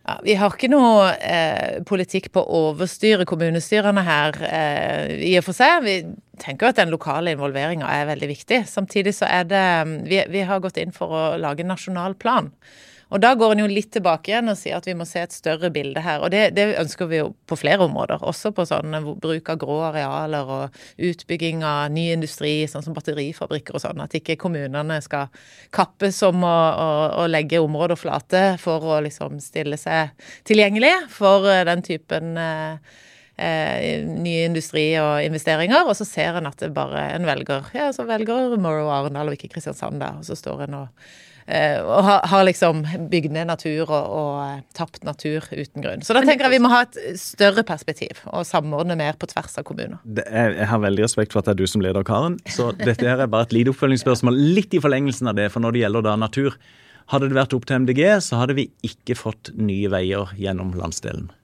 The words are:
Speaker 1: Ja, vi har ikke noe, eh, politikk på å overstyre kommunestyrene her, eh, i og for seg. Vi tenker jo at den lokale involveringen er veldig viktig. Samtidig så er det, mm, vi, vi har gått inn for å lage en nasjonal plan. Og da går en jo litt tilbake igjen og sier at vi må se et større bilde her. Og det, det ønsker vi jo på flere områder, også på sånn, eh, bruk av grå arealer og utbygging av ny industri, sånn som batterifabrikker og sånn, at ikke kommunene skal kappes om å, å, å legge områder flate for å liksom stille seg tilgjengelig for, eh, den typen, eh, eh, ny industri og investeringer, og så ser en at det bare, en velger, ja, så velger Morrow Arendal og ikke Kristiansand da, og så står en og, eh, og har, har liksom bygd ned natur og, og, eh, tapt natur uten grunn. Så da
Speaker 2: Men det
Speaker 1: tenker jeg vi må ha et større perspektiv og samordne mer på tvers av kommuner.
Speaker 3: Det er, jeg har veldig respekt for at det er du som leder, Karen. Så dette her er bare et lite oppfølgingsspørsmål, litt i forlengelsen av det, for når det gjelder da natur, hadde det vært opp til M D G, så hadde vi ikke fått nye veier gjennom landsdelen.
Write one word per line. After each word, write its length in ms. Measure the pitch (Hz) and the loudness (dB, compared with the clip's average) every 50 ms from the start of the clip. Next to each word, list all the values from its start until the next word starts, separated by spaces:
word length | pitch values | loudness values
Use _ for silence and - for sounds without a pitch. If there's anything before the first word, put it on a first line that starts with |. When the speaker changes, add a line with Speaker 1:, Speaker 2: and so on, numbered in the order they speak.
Speaker 1:
Ja, 140 | _ - - - - | _ -8 -10 -4 0
vi 100 | - 214 | 0 2
har 160 | 190 208 202 | 4 2 0
ikke 180 | - - - | 0 0 2
noe, 440 | 247 285 294 254 233 220 208 196 185 - - | 4 6 6 8 8 8 8 6 6 2 0
eh, 580 | - - 175 170 160 156 107 - - - - - 175 | -2 -2 0 0 0 0 0 -2 -2 -4 -4 -6 -4
politikk 460 | - 208 185 180 - - 190 - - - | -2 -2 -2 -2 -2 -4 -6 -6 0 -2
på 80 | 185 | 0
å 320 | - - - 165 156 156 151 | 0 2 2 2 2 2 0
overstyre 500 | 151 180 180 - - - 214 214 185 180 | -2 -4 -6 -4 0 4 4 4 4 2
kommunestyrene 800 | - 180 160 170 165 160 165 160 - 214 214 196 208 202 202 185 | -2 0 0 0 0 0 -2 -2 0 0 2 4 4 2 2 2
her, 280 | 175 156 147 147 151 151 - - - | 2 2 2 2 0 -2 -4 -6 -4
eh, 640 | - 160 151 147 143 139 - - 147 151 - - 78 69 - 170 | -2 0 0 0 0 0 -2 -2 -2 -4 -4 -4 -4 -2 0 4
i 80 | 180 | 4
og 60 | 180 - | 4 2
for 80 | 190 175 | 0 2
seg. 300 | - 254 294 349 339 262 | 4 6 6 6 4 2
Vi 200 | 208 190 180 160 165 208 - _ _ - - | 0 -2 -2 -4 -8 -14 -16 _ _ -20 -16
tenker 260 | - - 135 131 214 | -12 -12 -4 0 2
jo 40 | 247 | 2
at 120 | 247 226 | 4 4
den 80 | 190 165 | 2 2
lokale 460 | 160 156 - 160 135 156 170 170 156 | 0 -4 -2 -4 -4 -2 -2 -2 -2
involveringen 500 | 143 143 143 135 139 143 160 175 160 135 | -2 -4 -4 -2 -2 -4 -2 -4 -4 -2
er 240 | 143 143 147 147 151 | -2 -2 -2 -2 -2
veldig 180 | 151 139 147 143 143 | -4 -4 -6 -8 -8
viktig. 300 | - - - 220 254 208 | -10 -2 0 0 0 0
Samtidig 480 | - - 208 190 - - 208 190 202 202 | -2 -6 -6 -6 -2 -2 0 0 0 0
så 160 | - 202 - | 0 0 2
er 140 | - 180 180 | 2 0 0
det, 180 | 170 196 196 190 180 175 165 156 | 2 2 2 4 4 2 2 0
mm, 120 | 160 160 151 - 156 | -2 -4 -8 -4 0
vi, 140 | 185 196 - | 0 0 0
vi 140 | - 165 196 | 0 -2 -4
har 180 | 190 180 196 190 | -2 -2 -2 -2
gått 180 | 185 185 - - | -4 -4 -6 -6
inn 100 | 165 185 | -6 -6
for 160 | - - 175 | -6 -8 -6
å 300 | 165 160 160 160 156 151 165 | -4 -2 -2 0 0 -2 -2
lage 200 | 165 147 143 147 | -4 -4 -4 -4
en 80 | 170 180 | -4 -6
nasjonal 480 | 185 170 - 190 185 180 175 190 190 | -6 -6 -6 -8 -6 -6 -4 -6 -8
plan. 340 | _ - 233 254 233 - 139 _ _ _ - - - - - - - _ _ | _ -2 0 0 0 0 -2 _ _ _ -20 -20 -20 -20 -20 -20 -20 _ _
Og 80 | - 202 | 2 6
da 140 | 202 240 269 | 6 6 6
går 160 | 226 226 220 | 6 6 4
en 80 | 214 214 | 6 4
jo 80 | 214 | 2
litt 220 | 208 202 214 208 - | 2 0 -2 -4 -2
tilbake 380 | - 226 180 180 165 156 - - | -4 0 2 2 2 2 0 -2
igjen 160 | 208 233 233 | -2 0 0
og 80 | 226 202 | -2 -2
sier 220 | 190 - - - | -4 -4 -6 -6
at 80 | 175 - | -6 -6
vi 60 | 185 180 | -6 -8
må 80 | 170 170 | -8 -8
se 140 | 165 - 180 | -8 -6 -6
et 140 | 170 175 - | -6 -6 -10
større 320 | - - 160 156 156 175 180 | -6 -2 -2 -2 0 -2 -2
bilde 300 | 156 151 139 139 135 143 | -2 -2 -4 -4 -6 -4
her. 220 | 160 175 151 151 - | -2 -2 -2 0 0
Og 80 | 175 | 0
det, 240 | 175 208 220 175 170 | 2 4 4 4 4
det 220 | 196 202 214 202 - | 2 2 2 2 -2
ønsker 300 | 165 151 - - 185 160 | -2 -4 -4 -6 -6 -2
vi 80 | 165 | -2
jo 180 | 156 151 - - _ _ | -2 -2 -4 -6 _ _
på 120 | - 165 151 | -8 -8 -2
flere 240 | - 147 180 202 180 | 2 2 4 4 2
områder, 380 | 156 - - - - - - - | 0 0 -4 -4 -4 -4 -4 -4
også 300 | - 165 - - 214 208 | -6 -6 -4 -6 -6 -4
på 80 | - 170 | -4 -4
sånn, 320 | 160 151 151 151 156 156 | -2 -2 -4 -4 -6 -8
eh, 60 | 156 156 147 - - | -8 -8 -8 -10 -8
bruk 300 | - 160 160 160 160 - | -4 -4 -4 -4 -4 -8
av 80 | 160 160 | -8 -6
grå 220 | 151 135 147 151 165 160 | -6 -6 -4 -4 -4 -4
arealer 580 | 151 156 143 135 139 147 156 156 156 147 135 | -4 -4 -6 -4 -6 -6 -6 -4 -4 -6 -6
og 300 | 131 135 135 139 139 _ - - - _ | -6 -6 -8 -8 -10 _ -18 -20 -20 _
utbygging 640 | - - 180 170 - - - 170 160 165 165 160 160 | -6 -4 -4 -4 -6 -8 -8 -6 -4 -4 -4 -4 -2
av 300 | 156 151 147 147 147 147 | -2 -2 -2 -2 -2 -2
ny 220 | 147 160 170 170 165 | -2 -2 0 0 0
industri, 520 | 165 156 151 - - 147 151 151 151 156 151 | -2 -2 -6 -6 -4 -2 -2 0 0 -2 -4
sånn 140 | - 147 147 | -6 -10 -10
som 80 | 160 156 | -8 -10
batterifabrikker 800 | 147 - - 151 147 139 147 160 - 156 - - 147 - - - | -8 -8 -6 -6 -4 -6 -8 -6 -8 -6 -6 -6 -8 -8 -8 -10
og 60 | 143 - | -8 -8
sånn, 160 | - - 160 | -6 -8 -8
at 160 | 147 151 - | -10 -6 -6
ikke 220 | 160 _ - 160 - | -6 _ -4 -6 -4
kommunene 640 | - 185 170 147 143 135 135 147 147 156 160 151 - | -4 -6 -6 -4 -6 -6 -6 -6 -4 -4 -4 -6 -6
skal 240 | - - 143 139 135 _ - - - - - - _ - | -6 -6 -6 -6 -8 _ -20 -20 -20 -20 -20 -20 _ 0
kappes 480 | - 185 - _ _ 202 196 185 - 214 | 0 0 0 _ _ -2 -2 0 2 2
om 220 | 190 175 180 180 | 2 4 4 2
å, 80 | 175 170 170 165 160 | 2 4 4 4 4
å, 160 | - - 160 160 151 151 156 151 - - | 2 0 0 0 0 0 0 0 0 0
å 80 | 170 | 0
legge 320 | 165 165 156 151 143 160 170 | 2 0 0 0 2 2 2
områder 400 | 160 151 151 147 170 170 175 160 | 2 0 0 -2 0 0 -2 -2
flate 580 | - 160 139 147 - _ - 185 190 196 185 | -2 -4 -4 -4 -2 _ 2 4 4 2 2
for 220 | 165 - 180 160 160 | 0 -2 -2 -2 -2
å 220 | 156 160 156 151 151 | 0 0 0 0 0
liksom 380 | 147 143 - 151 143 143 147 - | -4 -6 -8 -10 -8 -8 -12 -14
stille 320 | - - 160 151 147 147 | -8 -8 -6 -4 -4 -6
seg 360 | 151 - 165 160 160 156 151 _ _ - - - - _ | -6 -4 -2 0 0 0 -2 _ _ -20 -20 -20 -20 _
tilgjengelig 640 | - 220 214 214 202 202 214 240 302 359 370 330 247 | 4 6 6 6 6 4 4 4 4 4 4 0 -8
for, 400 | - - 208 196 196 202 190 202 | -4 4 6 6 6 8 6 6
eh, 140 | 190 185 180 | 6 6 4
den 160 | 170 175 175 | 2 0 0
typen, 560 | 175 - 170 160 _ - 165 160 160 165 165 | -2 -4 -6 -6 _ -6 -6 -4 -4 -6 -6
eh, 400 | 165 165 160 160 156 156 156 160 156 _ - - - - - - - _ _ _ | -4 -4 -4 -4 -4 -6 -8 -10 -12 _ -20 -20 -20 -20 -20 -20 -20 _ _ _
eh, 680 | - - 170 160 160 156 - - - - 156 - 151 147 | -6 -2 -2 0 0 0 -2 -2 -2 -2 -2 -4 -4 -4
ny 300 | 160 160 165 170 175 170 165 165 | -6 -6 -4 -4 -2 0 0 0
industri 480 | 170 170 160 156 - - 156 151 156 160 160 151 | 0 -2 -4 -4 -4 -2 0 0 2 2 2 2
og 160 | 151 147 147 | 0 0 0
investeringer, 640 | 147 156 156 156 - 165 160 151 165 185 254 320 359 | 0 -2 -4 -2 0 0 2 2 2 4 4 4 4
og 160 | 285 202 - | 4 0 -2
så 80 | 214 | -4
ser 320 | - - 180 156 170 170 175 | -6 -2 -2 -2 -2 -2 -4
en 80 | 165 | -6
at 160 | 143 - - 160 | -8 -8 -8 -8
det 80 | 156 143 | -6 -4
bare, 360 | 143 139 135 139 147 147 143 143 | -4 -4 -4 -4 -6 -6 -4 -4
en 100 | 170 175 | -2 -2
velger, 400 | 156 139 139 139 - 143 139 143 - - | -2 -2 -2 -2 -4 -4 -6 -6 -8 -6
ja, 160 | 247 294 285 | -4 -4 -2
så 160 | 262 - 240 | -4 -4 -4
velger 480 | 233 226 214 220 214 233 254 262 247 240 | -4 -4 -4 -2 -2 -2 -2 0 0 0
Morrow 320 | 214 185 165 156 156 151 | 0 0 0 0 0 0
Arendal 400 | 151 143 139 139 147 139 143 151 | 0 0 0 -2 -4 -4 -4 -6
og 80 | 151 143 | -6 -6
ikke 160 | - - - - | -8 -12 -14 -14
Kristiansand 420 | 170 - 151 143 - - - - 143 | -10 -10 -10 -10 -8 -8 -8 -6 -6
da, 140 | 143 - - 151 | -8 -8 -8 -12
og 20 | 160 | -12
så 160 | 165 - 156 | -12 -12 -10
står 240 | - - - 139 143 143 | -8 -10 -10 -8 -10 -10
en 100 | 143 139 139 | -10 -12 -14
og, 20 | 127 _ _ - - - - - - - - - | -16 _ _ -20 -20 -20 -20 -20 -20 -20 -20 -8
eh, 320 | - - 156 151 151 147 117 | -4 0 2 2 2 0 0
og 220 | 82 87 117 196 196 | 0 2 2 4 6
har, 140 | 196 202 185 - 165 | 6 4 4 4 4
har 140 | 190 196 190 | 4 6 6
liksom 380 | 190 175 - 190 170 156 156 151 151 175 175 165 - | 6 4 4 2 2 2 0 -2 -4 -6 -6 -4 -2
bygd 220 | 180 170 147 151 147 | -2 0 0 -2 -4
ned 140 | 160 170 165 | -4 -4 -4
natur 400 | 165 - - 160 151 151 160 151 | -6 -4 -4 -4 -2 -2 -2 0
og, 220 | 156 147 143 - - | 0 -2 -2 -2 -4
og, 220 | 156 151 147 143 143 143 | -4 -4 -4 -4 -6 -6
eh, 140 | 139 139 139 131 _ _ | -8 -8 -12 -14 _ _
tapt 240 | - 170 - - - - | -10 -10 -10 -10 -10 -10
natur 380 | 147 147 - - 156 151 156 - - | -10 -10 -6 -4 -4 -4 -4 -6 -8
uten 300 | - - 143 - _ 143 - | -10 -10 -10 -10 _ -8 -8
grunn. 200 | - - - - | -6 -8 -8 -2
Så 80 | - 226 | 2 2
da 60 | 254 | 4
Speaker 2:
Men 80 | 262 | 6
det 40 | 277 | 6
Speaker 1:
tenker 140 | 294 254 269 | 4 4 4
jeg 60 | 262 254 262 | 4 6 6
vi 20 | 240 | 6
må 60 | 240 | 6
ha 140 | 240 240 240 | 6 4 4
et 140 | 240 - - - - 180 180 | 2 -6 -12 -10 -10 -10 -10
større 440 | - - - - 202 202 196 220 220 | -12 -12 2 4 4 6 6 4 0
perspektiv 540 | 220 170 151 - - 151 - - - - - - | 0 -4 -6 -4 -8 -6 -6 -8 -10 -10 -16 -14
og 180 | - - 175 170 | -8 -6 -6 -4
samordne 500 | - - 170 147 151 147 143 170 180 175 | 0 0 0 0 0 -4 -2 -2 -2 -2
mer 220 | 160 151 147 156 _ | -2 -2 -2 -4 _
på 80 | - | -10
tvers 300 | - - - 151 - - | -6 -6 -8 -8 -6 -12
av 80 | - 147 | -12 -10
kommuner. 300 | - - - - - - 175 _ | -10 -10 -10 -10 -10 -10 -14 _
Speaker 3:
Det 180 | 117 107 104 - | -6 -6 -6 -4
er, 260 | 107 110 110 117 110 85 80 | -2 0 2 2 2 2 0
jeg 100 | 104 101 | 0 2
har 100 | 117 110 104 | 2 2 2
veldig 180 | 98 98 98 107 | 2 2 2 2
respekt 260 | 113 - - 107 - - | 2 2 0 0 2 0
for 80 | 110 | 0
at 80 | 95 113 | 2 2
det 60 | 101 | 2
er 80 | 92 95 | 2 0
du 40 | |
som 140 | 90 - 107 | 0 0 0
leder, 240 | 95 92 95 98 95 | 0 0 0 -2 0
Karen. 300 | - 104 107 147 170 175 - _ | 0 0 0 0 0 -4 -6 _
Så 240 | - - - 123 120 101 | -8 -4 -2 -2 -2 -2
dette 260 | 92 110 123 113 117 123 123 | 0 0 0 2 2 2 0
her 100 | 127 127 135 | 2 2 0
er 60 | 117 | 2
bare 180 | 107 110 117 113 | 2 2 2 4
et 80 | 117 | 2
lite 160 | 117 120 135 131 | 4 4 4 2
oppfølgingsspørsmål, 640 | - 151 135 135 120 - 135 123 - - 120 123 135 143 156 180 | 2 2 2 2 2 2 2 2 4 4 2 4 4 4 4 4
litt 200 | 214 190 - - | 2 2 2 0
i 60 | 180 143 | 2 2
forlengelsen 440 | 147 135 131 143 139 123 - 127 | 2 2 2 0 -2 -2 -2 -2
av 80 | 120 101 | 0 0
det, 140 | 101 104 101 | 2 0 0
for 140 | - 117 117 | 0 0 0
når 100 | 117 113 | 0 2
det 80 | 123 113 | 2 0
gjelder 200 | 101 104 117 107 107 | 2 0 0 2 2
da 40 | 104 | 2
natur, 400 | 110 110 107 - 135 139 139 - - _ _ _ _ - - - - _ - | 0 0 -2 0 0 -2 -2 -2 -6 _ _ _ _ -20 -20 -20 -20 _ -2
hadde 160 | - 139 135 | 0 0 0
det 80 | 135 135 135 | 2 2 2
vært 160 | 135 120 - | 2 2 0
opp 80 | 123 117 | -4 -2
til 100 | - 139 127 | 0 0 0
M 80 | 131 123 | 2 2
D 80 | 127 | 4
G, 80 | 139 160 196 214 196 | 4 6 6 6 4
så 160 | - - 123 117 | 2 0 0 0
hadde 160 | 123 131 139 | 2 2 0
vi 140 | 135 120 - _ _ - | -2 -2 -4 _ _ -8
ikke 320 | 113 - _ _ - 120 | -8 -8 _ _ -4 -4
fått 340 | - - 110 107 _ - - - | -4 -4 -8 -8 _ -14 -14 -6
nye 320 | - 107 104 98 98 101 98 | -2 -2 -2 0 0 0 0
veier 380 | 98 92 92 92 95 101 101 92 95 | 0 0 0 0 0 -2 -4 -6 -8
gjennom 340 | 98 98 98 95 90 92 92 90 | -6 -4 -4 -4 -4 -4 -6 -6
landsdelen. 540 | 90 87 82 80 - - - - - - 90 - _ | -6 -6 -6 -8 -8 -8 -8 -8 -8 -10 -12 -16 _